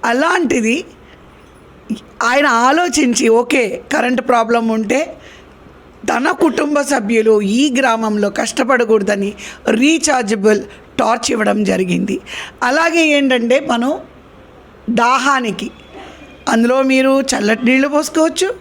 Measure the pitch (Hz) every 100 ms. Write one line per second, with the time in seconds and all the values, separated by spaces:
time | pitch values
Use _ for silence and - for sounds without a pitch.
0 | 240 240 320 370 302 254 220 269 - -
1 | - - - - - - - - - 220
2 | - - 233 262 294 233 247 302 349 269
3 | 269 233 233 226 240 277 220 - - 294
4 | 240 254 247 240 226 233 226 220 208 254
5 | 330 - - - - - - - - -
6 | - 233 285 370 320 226 294 294 277 277
7 | 202 226 220 214 196 226 294 247 262 226
8 | 220 208 202 202 220 - 247 254 226 220
9 | 196 202 202 - - - - 220 277 330
10 | 320 262 208 214 202 214 - - - -
11 | - 233 - 233 214 208 196 185 185 175
12 | 196 - - - - - 247 285 330 330
13 | 311 294 269 254 233 262 277 233 247 320
14 | - - - - - - - - - 233
15 | 233 262 262 269 240 175 - - - -
16 | - - - - - 226 233 262 269 262
17 | 269 269 269 247 208 226 240 262 277 294
18 | 302 311 320 320 381 -